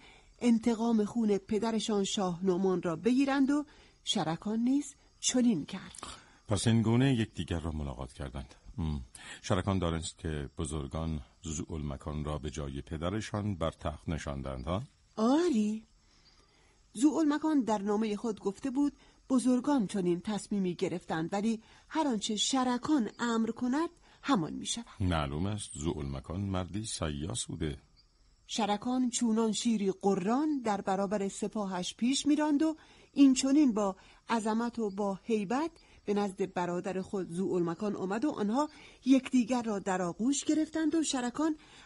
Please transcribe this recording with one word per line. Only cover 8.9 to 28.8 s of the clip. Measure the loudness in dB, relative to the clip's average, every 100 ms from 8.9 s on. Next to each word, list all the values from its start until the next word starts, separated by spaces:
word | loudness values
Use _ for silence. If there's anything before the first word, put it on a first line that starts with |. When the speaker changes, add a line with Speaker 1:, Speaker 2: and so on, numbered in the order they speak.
| -2 -6 -16 -18 -12
Speaker 2:
شرکان | -2 0 2 0
دانست | 0 -2 -6 -8
که | -6 -6 -8 -6
بزرگان | -6 -4 -6 -4 -4 -6 -8 _ -8
ذوالمکان | -8 -6 -6 -6 -6 -6 -6
را | -4 -6
به | -6
جای | -8 -8 -8
پدرشان | -8 -6 -4 -4 -6 -6 -4
بر | -2 -4
تخت | -4 -8 -8 -6
نشاندند، | -6 -6 -8 -8 -8
ها؟ | -4 -4 -6 _ _ -2
Speaker 1:
آری. | 2 2 2 0 0 -4 -10 _ _ _ _ _ _ _ _ _ _ 2
ذوالمکان | 2 4 2 2 2 2
در | 2 0
نامه | 0 0 0 -2
خود | -4 -4
گفته | -4 -4 -4
بود | 0 0 -2 -20 _ 0
بزرگان | 2 4 2 4 2 2
چنین | 0 0 0
تصمیمی | -2 -4 -2 -2 0
گرفتند، | 0 -2 -4 -4 -4 -2
ولی | -2 0 -2 -6 -20 -6
هر | 0 0
آنچه | 0 -2 -2
شرکان | 0 2 2 0 2 2 2 -2
امر | -2 0 0
کند | 0 -2 0 -2 -6 -20 -10
همان | 0 0 0
می‌شود. | -4 -6 -8 -8 -2
Speaker 2:
معلوم | 0 2 0 -2 -2
است | -4 -8 -6
ذوالمکان | -4 -4 -4 -8 -8 -6
مردی | -2 -2 -4 -6
سیاس | -6 -4 -4 -4 -4 -6
بوده. | -8 -4 -4 -6 _ _ _ _ _ _ -10
Speaker 1:
شرکان | -4 -2 -2